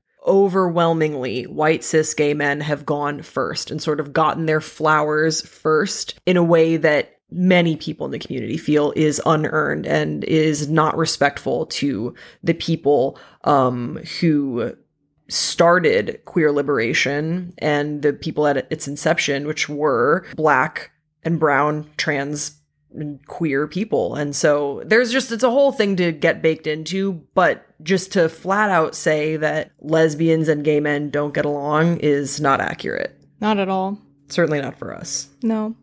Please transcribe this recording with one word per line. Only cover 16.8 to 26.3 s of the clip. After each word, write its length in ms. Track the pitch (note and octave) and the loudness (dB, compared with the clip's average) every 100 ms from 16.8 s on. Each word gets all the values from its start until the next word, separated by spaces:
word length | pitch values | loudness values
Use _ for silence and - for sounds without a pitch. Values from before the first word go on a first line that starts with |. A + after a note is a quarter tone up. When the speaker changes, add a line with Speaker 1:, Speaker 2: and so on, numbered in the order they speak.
| A2+ - C#3 C#3+ D#3+ F3 F3+ - | 0 0 -2 -2 -4 -4 -8 -4
Speaker 1:
and 420 | D3+ D3 D3 D3 | -2 0 -2 -2
the 120 | D3 | -2
people 340 | C#3 D#3+ - D3 | -2 -4 0 0
at 180 | C#3 - | 0 -4
its 160 | - - | -8 -6
inception, 580 | C#3+ D#3 E3+ - C#3 | -4 -2 0 -2 -4
which 240 | D3 D#3 - | -4 -6 -6
were 560 | D3 D3+ A#2+ B2+ F3+ - | -2 0 2 2 0 -2
Black 560 | - D#3 C3 D#3 - - _ _ _ | -2 2 4 2 -4 -16 _ _ _
and 160 | E3 E3 | -4 0
brown, 480 | D#3 C#3 D3 D3+ D3+ - | 2 4 2 -2 -6 -6
trans, 560 | - C#3+ C#3+ D3 - - _ _ _ | -4 -4 -4 -6 -6 -10 _ _ _
and 280 | - D3+ C#3 - | -12 -10 -12 -16
queer 400 | - E3 C3+ D3+ | -4 -2 0 -2
people. 480 | F3+ A3+ D3 D#3 | -4 -2 0 0
And 200 | - D3 | -2 -4
so 460 | C#3 D#3 D3 C#3+ B2+ | 0 2 2 -2 -6
there's 260 | - A3 B3 | 0 0 2
just, 200 | B3+ - | -2 -4
it's 120 | A3+ | 0
a 80 | B3+ | 2
whole 200 | C4 C#4 | 4 2
thing 240 | C4+ G#3 F#3 | 2 0 2
to 140 | F3 | 0
get 300 | D#3+ E3 | 2 0